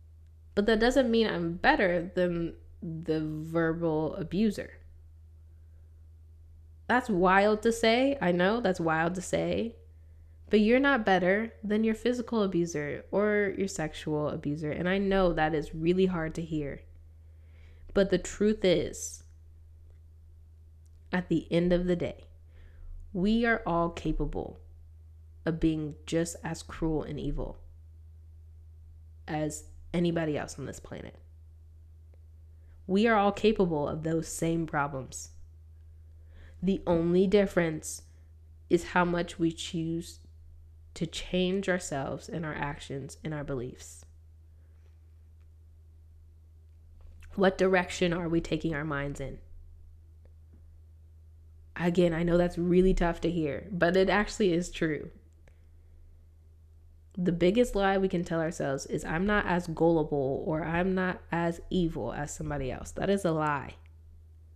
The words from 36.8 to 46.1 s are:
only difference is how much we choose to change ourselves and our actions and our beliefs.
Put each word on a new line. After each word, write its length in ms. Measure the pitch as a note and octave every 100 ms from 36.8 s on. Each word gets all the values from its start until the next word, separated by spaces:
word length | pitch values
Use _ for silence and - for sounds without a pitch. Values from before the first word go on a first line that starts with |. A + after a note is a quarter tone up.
| -
only 400 | E3 E3+ F3+ F#3+
difference 720 | G#3 G3 F3 E3 D#3 - - - - - - - - -
is 160 | E3+
how 200 | - F3+
much 340 | F3 F3 E3+ -
we 140 | E3
choose 640 | E3 - E3 D#3+ E3 - - - - - - - - -
to 120 | - E3
change 640 | - - F3+ F#3 G3 F#3+
ourselves 600 | F3+ - C#3 - - -
and 160 | E3
our 100 | D#3
actions 640 | D3 C#3+ D3 - C#3 C#3 -
and 80 | D3+
our 120 | D3+
beliefs. 600 | C#3+ C3+ B2+ - - - - - - - - - - - - - - - - - - - - - - - -